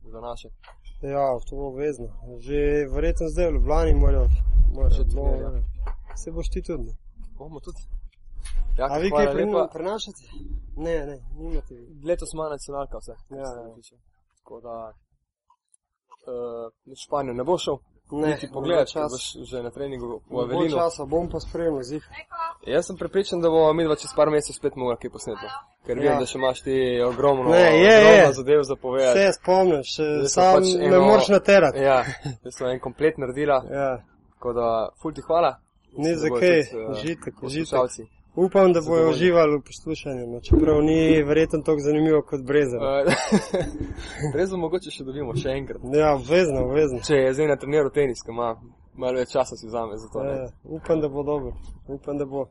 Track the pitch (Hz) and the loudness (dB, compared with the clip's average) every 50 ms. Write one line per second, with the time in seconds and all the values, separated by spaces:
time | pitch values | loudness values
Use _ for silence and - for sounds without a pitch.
0 | - - 113 113 117 120 120 117 - 113 - - _ - - - - - - - | -18 -16 -16 -14 -12 -12 -12 -14 -14 -18 -20 -20 _ -20 -20 -20 -20 -18 -16 -12
1 | - 139 139 139 139 135 127 117 117 - - 135 143 139 131 131 143 151 143 127 | -10 -6 -4 -2 0 0 -2 -4 -6 -10 -10 -10 -10 -10 -8 -6 -6 -6 -6 -8
2 | 120 117 - - - 120 123 120 113 131 143 147 143 147 147 147 147 135 135 147 | -10 -14 -14 -14 -16 -14 -16 -14 -10 -6 -4 -2 0 0 0 0 -2 -2 -4 -2
3 | 151 170 165 - 170 160 151 170 180 165 151 147 143 135 151 160 165 156 147 143 | 0 0 0 -2 -4 -4 -2 0 0 0 2 0 0 2 2 2 4 4 4 4
4 | 147 143 135 131 131 127 - - - - - - - - - 208 - - - - | 4 4 4 4 4 2 2 2 2 2 4 4 4 4 4 2 4 4 4 4
5 | - - - 143 139 139 131 131 131 135 127 - - - - - - - - - | 4 0 0 0 0 0 0 0 -2 -4 -4 -4 -4 -4 -6 -8 -6 -8 -8 -10
6 | - - 208 - - - 160 165 165 - - 190 175 - 175 139 117 113 110 - | -10 -14 -14 -12 -12 -10 -8 -6 -6 -4 -4 -6 -6 -6 -8 -8 -8 -8 -10 -12
7 | - - - - - - - 120 135 156 156 143 - - - - - - - - | -14 -20 -20 -18 -16 -16 -14 -16 -16 -16 -16 -16 -16 -16 -16 -16 -14 -12 -12 -12
8 | - - _ _ - - - - - - - - - - - - 127 139 135 151 | -12 -14 _ _ -20 -16 -14 -12 -10 -4 -2 -2 0 2 0 0 0 0 0 0
9 | 170 202 147 147 143 143 139 156 202 208 208 170 160 160 - 160 165 185 208 220 | 0 0 2 2 2 2 2 0 0 0 2 0 0 -2 -4 -8 -6 -6 -6 -6
10 | - 208 - - - - - - - - - - - - - - 156 165 165 160 | -8 -12 -16 -18 -18 -18 -16 -16 -12 -10 -10 -10 -10 -12 -12 -8 -6 -4 -4 -4
11 | 143 143 143 131 - - - 147 160 165 - 143 - - 135 120 120 - 160 143 | -6 -8 -12 -14 -12 -12 -12 -12 -10 -6 -6 -6 -6 -6 -18 -20 -20 -20 -20 -14
12 | 139 160 175 170 170 151 - 160 156 156 147 135 - - 139 139 143 139 - 113 | -6 -4 -4 -4 -4 -12 -10 -8 -8 -8 -8 -12 -12 -12 -10 -10 -10 -10 -12 -14
13 | - - 117 110 - _ 139 135 135 131 123 120 117 117 113 117 113 _ 120 120 | -14 -16 -20 -20 -20 _ -16 -14 -12 -12 -12 -14 -18 -20 -20 -20 _ _ _ _
14 | 113 _ _ _ _ _ _ _ _ - 113 117 117 120 117 113 113 110 107 _ | _ _ _ _ _ _ _ _ _ -20 -20 -20 _ -16 -16 -16 -16 -18 -20 _
15 | _ _ _ _ _ _ _ _ _ _ _ _ _ _ _ _ _ _ _ _ | _ _ _ _ _ _ _ _ _ _ _ _ _ _ _ _ _ _ _ _
16 | _ _ - _ _ - 123 120 120 120 117 117 117 113 _ _ _ - 135 - | _ _ -20 _ _ -14 -12 -10 -10 -10 -10 -12 -14 -14 _ _ _ -20 -20 -20
17 | - _ - 143 139 131 120 120 127 143 180 165 - - 147 135 _ _ _ _ | -12 _ -6 -6 -6 -6 -6 -6 -2 -2 -2 -2 -2 -6 -6 -8 _ _ _ _
18 | _ _ 143 147 151 151 151 - - - - 135 139 156 175 160 135 - - 160 | _ _ -6 -4 -2 -2 -2 -4 -6 -12 -10 -8 -4 -2 0 0 0 -2 -2 -6
19 | 151 151 123 131 - - - 123 127 117 123 127 117 120 117 - 139 139 135 123 | -6 -6 -8 -10 -12 -12 -14 -16 -16 -12 -12 -10 -10 -10 -10 -10 -10 -10 -10 -10
20 | 120 120 117 - _ _ 127 123 123 120 127 165 - 160 147 175 170 170 165 - | -10 -10 -12 -12 _ _ -6 -6 -6 -4 -2 -2 -2 -2 0 0 -2 -2 -2 -6
21 | 147 135 151 165 175 170 - 160 - - - 165 170 165 156 135 123 120 147 151 | -10 -4 -4 -4 -4 -4 -8 -10 -10 -8 -8 -4 -2 -2 -2 -4 -6 -8 -10 -12
22 | - _ - - - _ - - 330 330 - _ - - - 156 175 - 175 - | -12 _ -20 -20 -20 _ -12 -10 -10 -10 -12 _ -8 -2 -2 -2 -2 -4 -10 -10
23 | 175 170 - 196 202 - - 175 170 170 160 160 160 156 151 160 165 160 151 - | -10 -4 -4 -4 -4 -2 -4 0 0 2 4 4 4 4 4 2 2 0 0 -2
24 | - 147 - - 151 151 151 147 147 - 135 - - 143 - 131 127 123 120 - | -4 -8 0 0 2 2 2 -2 -2 -4 -12 -6 -6 -6 -6 -4 -4 -4 -4 -6
25 | - 123 - 127 - - 110 - - 104 113 - - _ _ _ _ - 120 123 | -8 -14 -14 -12 -12 -12 -10 -10 -10 -12 -12 -14 -16 _ _ _ _ -6 -4 0
26 | 135 147 147 143 131 - - 131 131 131 127 - - 139 131 131 131 127 123 120 | 2 2 2 2 0 -4 -2 0 0 0 0 0 -4 -2 0 2 2 2 2 2
27 | 120 123 123 117 131 143 139 131 127 123 165 175 180 165 156 156 180 208 220 220 | 0 0 0 2 4 4 4 4 4 4 6 8 8 8 8 8 8 10 10 10
28 | 214 214 208 202 175 143 135 127 127 131 147 151 139 131 139 - - 127 123 135 | 10 12 12 10 10 8 6 2 2 4 4 4 4 2 -4 -6 -4 -4 0 2
29 | 135 127 123 117 - 190 170 - _ - 185 190 190 185 165 143 127 - - - | 4 4 6 6 4 4 2 0 _ 2 4 4 6 4 2 0 -2 -6 -6 -4
30 | 180 151 151 135 135 139 - 185 180 185 190 196 185 185 185 180 175 185 185 185 | -2 -2 0 -2 -2 0 2 4 6 8 8 6 6 4 2 2 2 6 6 6
31 | 185 190 208 208 - - 202 190 - - 202 196 170 143 120 131 135 139 135 127 | 8 8 6 6 6 6 4 4 6 6 6 6 6 4 2 2 2 4 4 4
32 | 117 131 131 - - 147 127 110 _ 123 - - 135 127 127 131 - 131 120 - | 2 0 -8 -8 -8 -10 -10 -10 _ -16 -10 -6 -4 -4 -4 -4 -6 -10 -6 0
33 | 143 156 156 147 139 123 123 135 151 147 143 131 - - - 139 139 135 127 - | 0 0 0 0 -6 -6 -4 -4 0 2 2 0 0 -4 -6 -4 -2 -2 -2 -4
34 | - _ _ _ _ _ _ _ - 123 120 120 117 117 117 113 107 - _ _ | -10 _ _ _ _ _ _ _ -8 -6 -4 -2 -2 -2 -2 -2 -4 -6 _ _
35 | - 160 151 143 131 - 160 170 170 143 127 - _ _ _ _ _ _ _ - | -10 -10 -10 -10 -6 -2 0 2 2 0 0 -4 _ _ _ _ _ _ _ -4
36 | 147 160 170 160 151 156 127 120 185 180 175 160 143 - 131 113 110 110 110 107 | -2 -2 -2 0 -2 -2 0 2 4 4 4 4 2 0 -6 -10 -8 -8 -8 -8
37 | 110 156 165 151 - - - _ - 127 135 156 165 - - 131 127 123 - - | -6 -8 -8 -8 -12 -16 -14 _ -12 -10 -8 -8 -8 -4 -2 -2 -2 -2 -4 -12
38 | 113 _ _ _ _ _ _ - 180 190 185 196 190 185 180 170 156 151 165 165 | -20 _ _ _ _ _ _ 0 0 2 4 4 6 6 4 2 2 2 2 4
39 | 160 160 156 143 170 185 170 170 160 151 147 143 131 - - - - 160 156 - | 4 4 2 4 2 4 6 6 4 4 2 0 -4 -8 -20 -14 -10 -10 -10 -8
40 | - 147 135 123 123 117 120 120 - - - 151 156 156 151 147 147 156 160 160 | -8 -10 -8 -8 -8 -10 -12 -12 0 2 4 4 4 4 2 2 2 2 2 2
41 | 160 160 156 156 147 143 151 156 160 156 - 156 143 - 156 147 139 143 151 151 | 4 4 4 4 4 2 2 2 2 2 0 -4 0 0 -2 0 0 0 0 2
42 | 156 160 156 151 143 - - 139 131 123 139 151 147 131 120 117 - 135 139 139 | 2 4 2 2 0 -2 -8 -8 -6 0 2 2 2 2 -2 -4 -2 -2 -2 0
43 | 139 170 - - - - 214 202 - - - 185 139 - - - - - - - | 2 2 0 0 0 0 0 0 0 -2 -6 -4 -4 -6 -8 -10 -10 -10 -10 -12
44 | - - - - 143 151 135 147 180 196 190 180 165 160 165 185 - 151 143 - | -14 -14 -12 -8 -8 -4 -2 -2 -2 -2 -2 -4 -4 -4 -4 -6 -6 -8 -14 -12
45 | 143 131 131 143 147 120 113 - - 139 131 139 135 120 113 95 - 120 135 151 | -12 -12 -10 -10 -8 -6 -6 -6 -4 -4 -6 -6 -6 -10 -12 -12 -10 -2 0 2
46 | 156 151 147 135 123 123 156 180 185 160 139 135 127 127 135 147 156 143 127 120 | 2 2 2 0 0 2 2 2 4 2 0 -2 -2 0 2 2 0 0 0 -6
47 | 113 - 151 139 131 131 131 135 156 151 143 131 - 135 143 156 147 135 - 151 | -2 0 2 2 4 2 2 0 0 0 0 -2 -2 -2 0 0 0 0 0 0
48 | 143 135 117 - - - 113 117 120 117 113 107 117 120 - _ _ _ _ - | 0 0 -2 -6 -10 -10 -6 -4 -4 -4 -4 -6 -12 -20 -20 _ _ _ _ -6
49 | 123 127 127 127 123 - - 139 127 - 127 110 - 110 110 120 113 110 101 110 | -4 -4 -2 -2 -4 -2 -2 -2 -2 -2 -6 -16 -14 -10 -8 -8 -8 -8 -10 -12
50 | 110 107 - - 135 139 135 135 131 120 - _ _ - 151 160 - - 165 160 | -14 -10 -10 -8 -6 -6 -6 -8 -10 -12 -16 _ _ -14 -14 -14 -4 -2 -2 0
51 | 151 147 135 143 143 143 147 147 131 123 113 - - - - - - - 139 139 | 0 -4 -4 -6 -4 -4 -4 -4 -4 -8 -12 -12 -14 -16 -18 -18 -14 -14 -14 -12
52 | _ - 143 147 143 135 135 139 131 - | _ -8 -6 -6 -6 -6 -6 -8 -8 -8